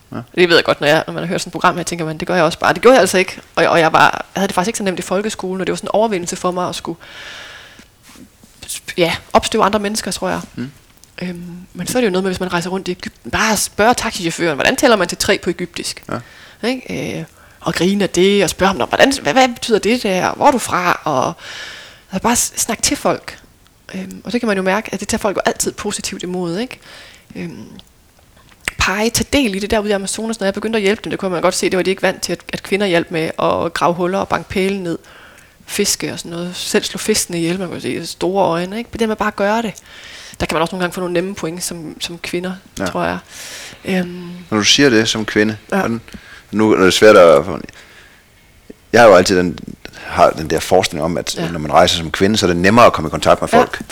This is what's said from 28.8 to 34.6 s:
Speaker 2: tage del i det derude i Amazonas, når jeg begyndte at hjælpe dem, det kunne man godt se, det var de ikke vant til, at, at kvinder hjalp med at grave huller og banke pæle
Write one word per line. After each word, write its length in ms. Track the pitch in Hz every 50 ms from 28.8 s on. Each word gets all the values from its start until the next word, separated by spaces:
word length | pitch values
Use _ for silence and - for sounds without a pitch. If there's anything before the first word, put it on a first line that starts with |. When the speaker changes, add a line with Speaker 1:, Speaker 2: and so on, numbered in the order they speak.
| - 196 185 208 220 233
Speaker 2:
tage 180 | - - 226 - -
del 220 | 285 269 214 190
i 40 | 196
det 120 | 208 196
derude 180 | 226 214 202 208
i 20 |
Amazonas, 480 | 202 196 196 190 - - 220 220 226 -
når 60 | 196
jeg 60 | 196 190
begyndte 240 | 208 214 220 226
at 60 | 220 196
hjælpe 180 | 190 214 - -
dem, 60 | 165
det 100 | 160 -
kunne 120 | 196 190
man 100 | 180 160
godt 140 | 156 185 180
se, 140 | - 208 170
det 80 | 190
var 60 | 185 170
de 60 | 185
ikke 120 | 190 -
vant 200 | - 190 185 -
til, 100 | - -
at, 80 | 175 - - - -
at 100 | - -
kvinder 240 | - 202 190 208
hjalp 240 | 196 170 170 - -
med 200 | 180 160 160 - - -
at 340 | - 165 - - - 170 -
grave 200 | - 143 165 170
huller 260 | 170 175 175 190 196
og 80 | 196
banke 220 | - 180 165 165 -
pæle 340 | - 196